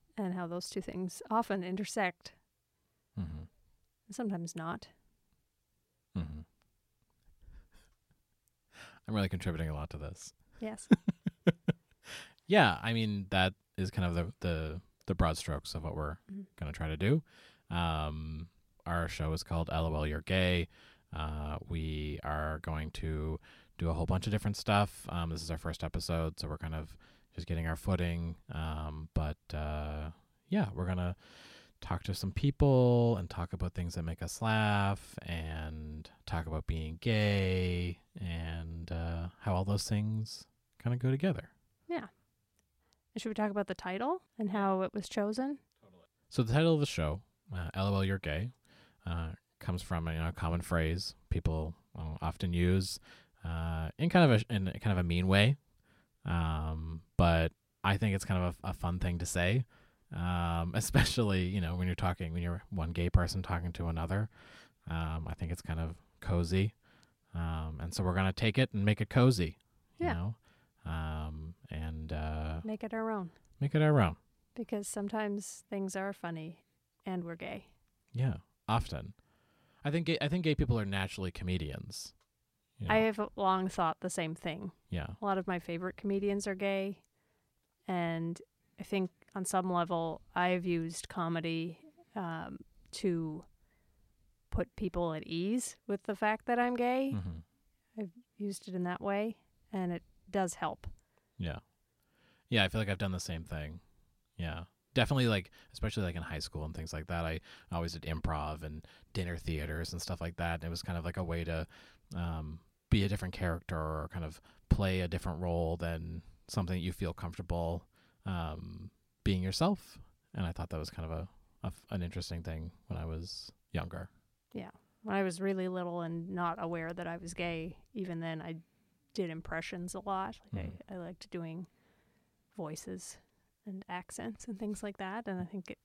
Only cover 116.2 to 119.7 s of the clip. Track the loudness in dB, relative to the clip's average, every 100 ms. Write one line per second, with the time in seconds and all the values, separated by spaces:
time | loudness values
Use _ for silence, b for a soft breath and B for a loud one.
116.2 | -12 -18 -6 -2 0 0 -2 -2 -4 -4
117.2 | -6 -6 -4 0 0 -2 -6 b b b
118.2 | -4 -2 -2 -6 -8 -12 -14 _ _ _
119.2 | 0 2 2 0 0